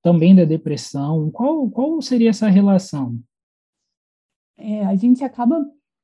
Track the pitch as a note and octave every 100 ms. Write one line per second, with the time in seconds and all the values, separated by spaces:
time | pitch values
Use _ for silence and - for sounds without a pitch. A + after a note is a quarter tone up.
0 | F3 E3+ E3 F#3+ D#3+ D#3 D#3 C#3+ - C#3
1 | C#3+ D#3+ D3+ - C4 D#4+ A#3+ F#3 C#4 D#4+
2 | - B3 A3+ G#3+ A3 F#3+ G3+ F#3+ F#3+ D3+
3 | B2+ A#2 - _ _ _ _ _ _ _
4 | _ _ _ _ _ _ A3 G#3+ G3 G3
5 | A#3+ B3 C4+ - A#3+ E4 C#4+ _ _ _